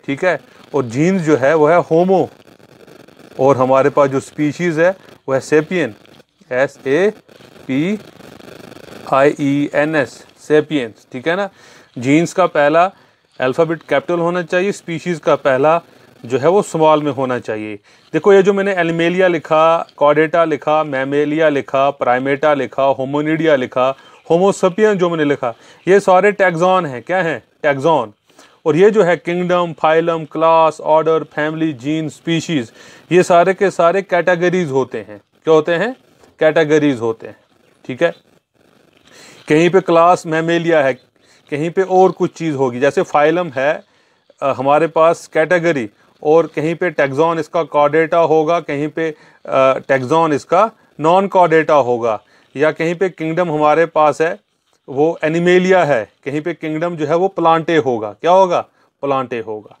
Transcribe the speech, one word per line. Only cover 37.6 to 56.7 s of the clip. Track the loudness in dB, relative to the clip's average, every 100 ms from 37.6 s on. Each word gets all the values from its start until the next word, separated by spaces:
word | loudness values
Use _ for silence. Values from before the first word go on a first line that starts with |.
| _ _ -14
ठीक | -4
है। | -4 -4 _ _ _ _ _ _ _ _ _ -20 -20 -20 0
कहीं | 2 4
पे | 2
क्लास | 2 4 4 2 0
मैमेलिया | -4 -2 -2 0 2
है, | 2 -2 _ _ _ _ _
कहीं | -6 -4
पे | -4
और | 0 4 2
कुछ | 2 -6
चीज़ | -4 -6
होगी, | -2 -4 0
जैसे | -2 0
फाइलम | -2 2 2 0 -4
है, | -4 -4 -4 -10 _ _ _ _ _
अ, | -6
हमारे | -4 0 2 2
पास | 2 2 0 -4
कैटेगरी, | -4 0 0 0 -2 -6 _ _ _
और | 0 2 0
कहीं | -4 -6
पे | -4 -6
टैक्सॉन | -2 -2 0 -2 -2
इसका | -4 -6
कॉर्डेटा | -2 0 2 2 0 0
होगा, | 2 2 0 -2
कहीं | -4 -6 -6
पे, | -4 -6
अ, | -8 -20 _ -4 2 2 0 -2
टैक्सॉन | -4 0 0 0
इसका | -2 0 0 0 _ _ -4
नॉन | 0 2 2
कॉर्डेटा | 2 4 2 2
होगा, | 2 2 -2 -2 -4 _ _ _ -2
या | -2
कहीं | -2 -6
पे | -2 -4
किंगडम | -4 -6 -4 -2
हमारे | 0 2 2 0
पास | 2 0 0
है | -4 -4 _ _ _ _ -12
वो | -2 -2 0
एनिमेलिया | -4 0 2 2 4 2
है, | 2 0 -2 _
कहीं | -8 -8
पे | -8
किंगडम | -10 -8